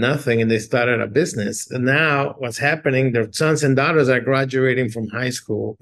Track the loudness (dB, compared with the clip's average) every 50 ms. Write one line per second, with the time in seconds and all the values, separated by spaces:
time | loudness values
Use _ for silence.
0 | 0 0 0 0 0 0 0 2 2 2 0 0 0 -2 -2 0 0 0 0 0
1 | -2 -2 0 0 0 0 -2 -4 -6 -6 -6 -8 -10 -8 -6 -2 0 0 2 2
2 | 2 2 2 0 -2 -2 -4 -6 -8 -8 -4 -2 -2 0 0 0 0 0 2 2
3 | 2 2 2 0 -2 -2 -2 0 0 0 2 2 2 2 2 2 2 2 4 4
4 | 4 4 2 2 2 2 2 2 0 0 0 2 2 2 2 2 0 -2 -2 -6
5 | -6 -6 -6 -6 -4 -4 -6 -6 -6 -6 -6 -4 -4 -6 -8 -10